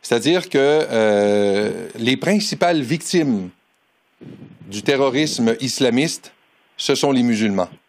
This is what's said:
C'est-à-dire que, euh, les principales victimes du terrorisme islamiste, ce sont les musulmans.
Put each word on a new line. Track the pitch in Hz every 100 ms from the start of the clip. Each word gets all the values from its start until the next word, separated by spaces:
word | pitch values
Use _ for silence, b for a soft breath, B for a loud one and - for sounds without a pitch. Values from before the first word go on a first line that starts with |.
C'est-à-dire | - 120 117 180 175
que, | 139
euh, | 139 151 151 117 110 104 104 104 101 98 104 90 92 -
les | 117 135
principales | 160 208 202 151 175 165
victimes | 120 160 - 180 151 107 90 - _ _ _ _ _ _ - - - - -
du | 101
terrorisme | 123 139 139 127 151 - 113 113
islamiste, | 131 - 127 117 160 - - _ _ _ _ -
ce | - 135
sont | 143
les | 131
musulmans. | 120 110 110 98 90 -